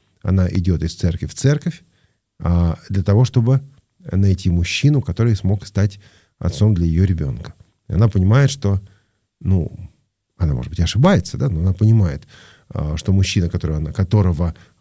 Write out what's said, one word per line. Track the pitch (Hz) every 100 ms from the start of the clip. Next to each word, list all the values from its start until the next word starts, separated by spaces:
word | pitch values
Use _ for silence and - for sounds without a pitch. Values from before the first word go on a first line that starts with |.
| _ _
Она | - 95 90
идет | 92 90 78
из | 80
церкви | - 87 87 76
в |
церковь, | - 135 151 175 - _ _ _ _ _ -
а, | 85 87 85 - -
для | 98
того, | 90 104
чтобы | 123 123 113 135 - _ _ _ 170
найти | 92 98 87 90
мужчину, | 85 87 - 143 143
который | - 87 117 104
смог | 95 98 -
стать | 95 101 - - _ _ -
отцом | 87 - 110
для | 87 82
ее | 82
ребенка. | 95 80 69 58 - - _ _ -
И |
она | 85 113
понимает, | 95 92 127 139
что, | - 101 95 - _ _ _ _ _
ну, | 95 92 73 - - _ _ _ _ -
она, | 80
может | 62 62
быть, | 82
ошибается, | 85 107 175 143 - -
да, | -
но | 80
она | 92
понимает, | 92 107 113 87 69 - - - _ -
а, | - 76 80
что | -
мужчина, | 95 90 101 85
которого | 85 78 76
она, | 78
которого, | 87 90 104 92 78 85 - _ _